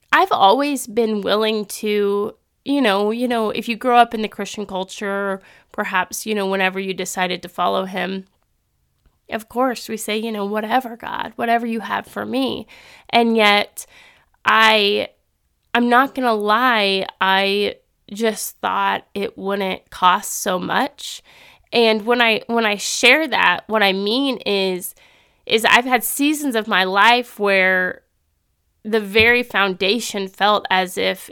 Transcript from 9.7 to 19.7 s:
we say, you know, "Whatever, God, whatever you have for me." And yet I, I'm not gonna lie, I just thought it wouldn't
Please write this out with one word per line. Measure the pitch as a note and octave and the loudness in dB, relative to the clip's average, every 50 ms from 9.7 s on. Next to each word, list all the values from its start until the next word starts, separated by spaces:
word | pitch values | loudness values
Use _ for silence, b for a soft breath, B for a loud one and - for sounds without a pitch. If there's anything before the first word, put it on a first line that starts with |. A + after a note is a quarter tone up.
| A#3 - - - | -2 -6 -8 -10
we | A3 | -8
say, | G#3+ - - G#3 | -8 -6 -4 -4
you | A3 G#3+ A#3 | -4 -4 -4
know, | A3 G#3 G3 | -4 -4 -4
"Whatever, | G3+ G#3 G#3+ G#3 G#3+ A#3 C4 C4 A3+ A#3 | -4 -4 -4 -2 0 -2 -2 -2 -4 -10
God, | A3+ - - - - - A#3+ A3 | -12 -10 -8 -8 -6 -8 -8 -6
whatever | - A#3 A#3 A#3 A#3 A#3+ | -4 0 0 0 0 0
you | A#3 A3+ A3+ | -2 -4 -4
have | G3+ G#3 G3+ - - | -4 -4 -4 -4 -6
for | - - G3+ G#3 | -6 -10 -10 -6
me." | G#3 A3+ C4 C4+ A#3 - - G#3+ B B B B B B B B B | -4 -2 -2 -2 -2 -4 -6 -10 B B B B B B B B B
And | - A#3 A#3 A3+ A3+ | 2 2 4 4 4
yet | A3+ G#3+ G#3 G3+ G#3 - - - - - b b b b b b b b b b b - | 4 4 4 4 4 2 -2 -8 -18 -18 b b b b b b b b b b b 0
I, | - G#3+ A3 A3 A3 A3 G#3+ G3+ G3+ G#3 G#3 - - _ _ _ _ _ _ _ _ _ _ _ _ - | 2 4 6 6 6 6 4 2 2 0 0 -4 -6 _ _ _ _ _ _ _ _ _ _ _ _ 0
I'm | A#3+ A#3+ A#3+ | 2 4 6
not | A#3+ B3 C4+ C4+ - | 6 4 4 2 0
gonna | C4+ B3+ A#3+ A3 | -2 0 0 0
lie, | G#3+ G#3 G#3 G#3+ A3+ B3+ C4 A#3 G#3+ G3+ G3 G3 F#3+ - - - - | 0 0 0 2 2 2 2 2 2 2 0 0 -2 -4 -4 -4 -2
I | F#3+ F#3+ F#3+ F#3+ G3 G3 G3 G#3 G3+ G3+ - - _ _ _ _ _ - | 0 2 2 2 2 2 0 0 -2 -2 -4 -8 _ _ _ _ _ -14
just | G3+ G3+ A3+ A3 G#3+ - - - - _ | -6 -2 -2 -2 -2 -4 -8 -12 -10 _
thought | - G3 F#3 G3 G3 G3 G3 G3 - _ - | -4 -2 -2 0 0 -2 -2 -4 -6 _ -8
it | G3+ G3+ - - | -8 -8 -8 -8
wouldn't | F#3+ F#3+ G3 G3+ G3+ G3 F#3+ | -8 -6 -4 -4 -2 -2 -4